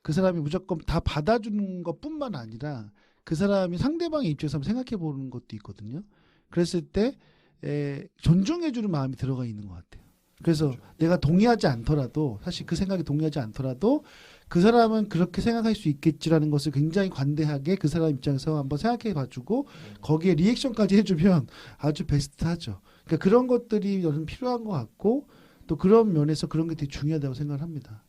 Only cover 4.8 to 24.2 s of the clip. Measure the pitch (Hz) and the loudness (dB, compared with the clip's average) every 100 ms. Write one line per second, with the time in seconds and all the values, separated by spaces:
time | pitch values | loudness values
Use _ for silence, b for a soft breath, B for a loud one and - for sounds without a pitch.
4.8 | 247 208 160 139 135 123 _ 110 - 98 | -4 -6 -6 -6 -10 -12 _ -14 -14 -16
5.8 | 104 143 208 b b b b 170 170 180 | -12 -12 -14 b b b b -2 0 -2
6.8 | 151 196 240 269 b b b _ 143 147 | -2 0 0 -2 b b b _ -6 -4
7.8 | 143 139 - _ - 175 196 349 320 240 | -4 -8 -12 _ 2 4 2 -2 -2 -2
8.8 | 208 156 135 135 127 127 123 104 101 87 | -2 -2 -4 -4 -6 -4 -6 -8 -12 -16
9.8 | - - _ _ _ _ 170 151 151 123 | -18 -20 _ _ _ _ 0 2 0 -4
10.8 | B - 165 175 143 175 233 226 180 117 | B -2 2 4 4 6 6 4 2 0
11.8 | 117 151 127 147 147 98 180 - 160 170 | 0 0 0 -2 -4 -4 -8 -10 -6 -2
12.8 | 190 190 139 143 156 147 107 107 131 127 | -2 -2 -2 -2 0 -2 -6 -6 -6 0
13.8 | 202 294 B B B B - 175 202 240 | 2 2 B B B B -2 4 6 6
14.8 | 226 220 214 165 175 - 226 233 226 214 | 6 2 0 0 0 0 0 0 0 0
15.8 | 156 143 165 - 160 160 151 147 147 139 | -2 0 0 0 2 2 4 0 0 0
16.8 | 156 180 190 - 139 151 151 143 139 190 | 0 0 0 0 -2 0 -2 -2 -2 0
17.8 | 156 170 160 139 - 139 147 151 135 143 | 0 2 0 0 -2 -2 -2 -2 -2 -2
18.8 | 220 240 226 156 127 - 120 240 277 - | -2 -2 -4 -4 -6 -10 -2 -2 -2 -14
19.8 | 107 101 - 156 175 156 190 240 269 220 | -20 -12 0 2 4 4 4 2 -2 0
20.8 | 196 202 202 170 190 175 113 B B B | 4 4 4 2 4 4 0 B B B
21.8 | 147 151 180 143 - - 165 170 - 98 | -4 -2 0 -2 -2 -4 -4 -4 -6 -12
22.8 | b b - 160 190 240 254 240 240 214 | b b -4 0 4 4 4 0 2 -2
23.8 | 190 196 165 147 | 0 0 0 -2